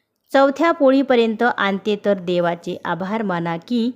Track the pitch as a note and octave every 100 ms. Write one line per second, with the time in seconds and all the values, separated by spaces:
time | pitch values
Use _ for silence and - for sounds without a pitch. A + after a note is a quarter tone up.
0 | _ _ _ C4+ C#4 C#4 E4 E4 C4+ C4+
1 | C4+ A#3+ A3+ A3 A#3+ - G3 G3 G#3+ G#3
2 | G#3 G3 F3 F3 E3+ E3+ - F3+ - E3+
3 | F#3 A3 G3+ F3 E3+ E3+ - A#3+ A#3